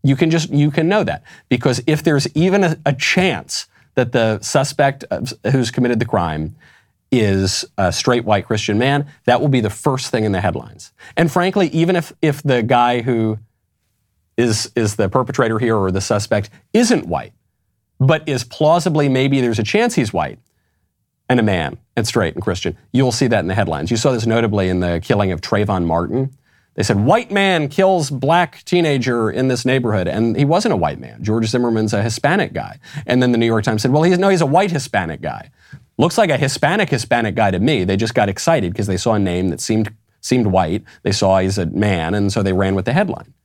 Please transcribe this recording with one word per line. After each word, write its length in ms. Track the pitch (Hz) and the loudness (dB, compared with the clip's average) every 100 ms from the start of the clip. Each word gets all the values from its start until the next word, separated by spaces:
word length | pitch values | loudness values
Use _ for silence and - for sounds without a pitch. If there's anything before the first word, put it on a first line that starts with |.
You 140 | 139 135 | 2 2
can 140 | 165 | 2
just, 180 | 165 156 | 2 0
you 220 | 147 147 | 2 2
can 180 | 143 160 | 2 2
know 160 | 208 | 0
that. 180 | 110 73 - - _ | 0 -6 -12 -20 _
Because 320 | 131 139 120 120 | 0 0 0 0
if 160 | 151 | 0
there's 240 | 156 143 - | 2 0 0
even 300 | 151 180 202 | 0 2 2
a, 140 | 175 - - | 2 0 -2
a 80 | |
chance 720 | 127 - - 185 101 - - - _ _ | -2 0 0 0 -2 -8 -10 -10 _ _
that 180 | - 120 | -2 0
the 280 | 120 113 107 | 2 0 0
suspect 640 | - 147 - - 139 139 - 98 - 117 101 | 0 0 0 0 0 0 -8 -8 -6 -6 -2
who's 180 | 139 117 | 0 0
committed 280 | - 123 117 | -2 0 0
the 80 | 113 | 0
crime 500 | 104 85 76 78 - _ _ _ _ _ | 0 -2 -4 -6 -10 _ _ _ _ _
is 540 | 127 107 98 95 - - - | 2 2 2 0 -4 -8 -2
a 160 | 92 | -2
straight, 320 | 82 - 123 | 0 0 0
white 220 | 110 101 - | 2 -2 0
Christian 320 | 107 - 104 | -4 0 0
man, 280 | 131 143 143 - - | 2 0 -4 -4 0
that 160 | 123 | 2
will 60 | 143 | 4
be 120 | 135 | 2
the 80 | 107 | 0
first 420 | - 151 131 - | -2 -2 -2 -4
thing 140 | 117 | -2
in 80 | 107 | 0
the 80 | 95 | 0
headlines. 520 | 98 80 - - - _ - | -2 -4 -12 -20 -20 _ -8
And 160 | - 170 | -2 2
frankly, 380 | 180 180 202 170 | 2 0 0 0
even 260 | 165 170 | 2 0
if, 200 | 180 - - | 0 -4 -2
if 200 | 156 143 | -2 0
the 200 | 143 123 | 0 0
guy 400 | 110 120 120 120 | 2 2 2 0
who 360 | 117 117 110 107 - _ _ _ _ _ _ _ _ - | 0 0 0 -4 -10 _ _ _ _ _ _ _ _ -2
is, 340 | 120 110 - | 0 0 -2
is 220 | - 107 104 | -2 -2 -2
the 140 | 98 | 0
perpetrator 480 | 131 123 131 117 110 | 0 -2 0 0 0
here 180 | 120 110 | 0 0
or 140 | 95 | 0
the 100 | 95 | -2
suspect 480 | - 104 - 104 104 - _ | -2 -2 0 -2 -2 -14 _
isn't 340 | 220 240 240 80 | 0 2 0 -2
white, 260 | 78 53 _ _ _ _ _ _ _ | -8 -8 _ _ _ _ _ _ _
but 280 | 135 156 156 | 2 2 0
is 160 | 131 | -4
plausibly, 640 | - - 151 170 170 151 143 | -6 0 2 4 2 2 2
maybe 320 | 131 135 139 | 2 2 2
there's 180 | 123 113 | 2 0
a 60 | |
chance 320 | 110 208 240 202 | 0 0 2 0
he's 160 | 113 | -2
white 260 | 87 73 - _ _ _ _ _ _ _ _ - | -2 -4 -8 _ _ _ _ _ _ _ _ -2
and 120 | 123 | 0
a 20 | |
man 340 | 110 90 73 - _ - | 2 0 -4 -8 _ -6
and 100 | 110 | -2
straight 280 | 120 87 | 0 -2
and 100 | - | -2
Christian, 340 | 98 87 90 85 _ | -4 -4 -6 -8 _
you'll 180 | 123 127 | 0 0
see 160 | 113 127 | 0 0
that 140 | 110 | 0
in 80 | 82 | 0
the 60 | 95 | -2
headlines. 340 | 90 78 82 | -2 -4 -2
You 60 | 117 | 0
saw 160 | 147 | 0
this 120 | 123 | 0
notably 440 | 113 117 113 101 92 | 0 0 0 0 0
in 100 | 90 | 0
the 220 | 87 85 | -2 -4
killing 300 | - 107 95 | -2 0 0
of 80 | 85 | -4
Trayvon 440 | - 104 104 95 | -2 -2 0 -2
Martin. 480 | 85 82 85 123 135 - _ _ _ | 0 -2 -2 -4 -4 -8 _ _ _
They 100 | - | -6
said, 200 | 104 101 | -2 0
"White 280 | 117 220 240 | 2 2 2
man 360 | 202 196 175 143 | 0 2 0 -2
kills 400 | 147 190 185 143 | 2 2 2 -2
black 540 | 135 135 170 170 - | -4 0 2 0 -6
teenager 680 | - 180 165 139 123 120 110 | -2 0 2 0 0 0 0
in 160 | - 131 | 0 0
this 160 | 123 | 0
neighborhood." 420 | 131 135 123 104 87 | 0 0 0 0 -2
And 300 | 85 117 104 | -2 -2 0
he 80 | |
wasn't 300 | 143 170 220 | 2 2 2
a 20 | 117 | 0
white 240 | 78 71 | -2 -4
man. 240 | 62 55 | -14 -8
George 240 | 104 110 113 | -4 -2 0
Zimmerman's 440 | 123 120 113 110 | 0 0 0 0
a 120 | 104 | 0
Hispanic 480 | 113 110 139 190 160 | -2 -2 0 0 -2
guy. 260 | - - - - - | -6 -10 -14 -16 -14
And 160 | - 127 | -2 0
then 120 | 123 | 2
the 60 | 120 | 2
New 80 | 117 | 2
York 180 | 113 | 0
Times 180 | 104 107 | 0 -2
said, 80 | 127 | 0
"Well, 140 | 147 | 2
he's, 120 | 170 180 | 2 2
no, 120 | 196 | 2
he's 140 | 185 | 2
a 40 | 147 | 2
white 240 | 160 196 | 2 0
Hispanic 500 | 165 - 104 82 73 | -4 -4 -4 -4 -6
guy." 300 | 76 57 - _ _ - _ - | -8 -10 -16 _ _ -20 _ 0
Looks 200 | 170 - | 0 2
like 140 | 196 | 2
a 60 | 135 | 2
Hispanic 520 | 135 - 143 202 185 | -2 0 0 0 0
Hispanic 460 | 123 - 120 110 | -2 0 0 0
guy 160 | 87 104 | 0 0
to 80 | 90 | 2
me. 240 | 98 120 | 0 0
They 140 | 90 98 | 0 0
just 180 | 113 | 0
got 140 | - 101 | 0 0
excited 480 | 95 - 160 90 95 | 0 0 0 0 -4
'cause 100 | 101 | -2
they 100 | 92 | -2
saw 180 | 117 | 0
a 40 | 107 | 0
name 300 | 95 87 92 | 0 0 -2
that 120 | 73 | -4
seemed, 320 | - 110 107 - _ _ | -2 0 -2 -8 _ _
seemed 260 | - 127 104 | -2 0 2
white. 380 | 92 80 101 - - | 2 0 -4 -8 -6
They 80 | - | -4
saw 300 | 101 98 95 | 0 2 4
he's 180 | 95 101 | 2 -2
a 80 | 85 | -2
man, 480 | - 104 90 80 | 0 0 0 -2
and 180 | 104 101 | 0 0
so 120 | 107 | 0
they 80 | 98 | 0
ran 240 | 92 98 95 | 2 0 0
with 80 | |
the 80 | 92 | 0
headline. 420 | 151 202 - - _ | 0 -2 -6 -12 _